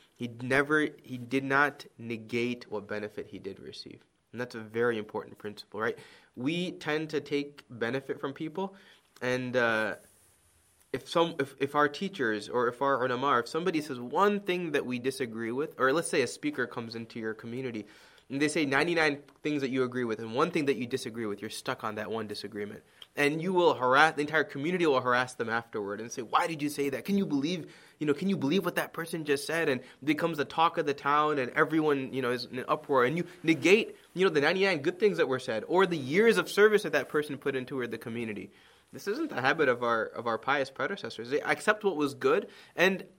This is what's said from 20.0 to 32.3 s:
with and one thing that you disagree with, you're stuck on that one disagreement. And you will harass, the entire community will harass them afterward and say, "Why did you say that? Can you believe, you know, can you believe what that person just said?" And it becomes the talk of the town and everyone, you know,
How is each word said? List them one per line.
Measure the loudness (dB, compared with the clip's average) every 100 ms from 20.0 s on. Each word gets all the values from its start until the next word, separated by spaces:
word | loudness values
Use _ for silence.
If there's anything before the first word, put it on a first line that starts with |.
| -2
with | -2
and | -2 0
one | 0
thing | 2 0
that | 0
you | -2
disagree | -4 -6 -6 -6
with, | -6
you're | -8
stuck | -8 -6 -6 -4
on | -6
that | -6
one | -6 -6
disagreement. | -8 -10 -8 -8 -10 -18 _ -12 0
And | 0 2
you | 0
will | 4 4 4
harass, | 4 6 6 4
the |
entire | 0 0 0
community | -2 -2 2 2
will | 2
harass | 4 2 0 -4
them | -4
afterward | -2 -4 -6 -6 -6
and | -8
say, | -10
"Why | -8 -6 -6
did | -4
you | -4
say | -2 -4
that? | -4 -2
Can | -2
you | 0
believe, | -2 -2 -4 -8 -16 -20 _
you | -2
know, | -2
can | 0
you | 0
believe | 0 0 0
what | -2
that | -4
person | -6 -8 -6 -2
just | -2 0
said?" | -2 0
And | 0
it | -4 -6 -2
becomes | 0 0 -2
the | -4
talk | 2 2 4
of | -2
the | -2
town | 2 2 2 0
and | -2
everyone, | 2 2 4 2 2 0
you | -2
know, | -2